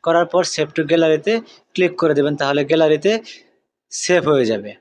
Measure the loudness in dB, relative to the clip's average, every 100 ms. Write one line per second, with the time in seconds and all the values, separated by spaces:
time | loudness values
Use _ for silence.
0 | 2 0 2 -2 -2 -4 -4 -4 0 2
1 | 2 0 0 -4 -6 -20 _ -2 -2 0
2 | 0 2 0 -2 -2 0 0 2 2 2
3 | 0 -2 -6 -20 _ _ _ _ _ -10
4 | 0 0 2 0 0 -4 -8 -20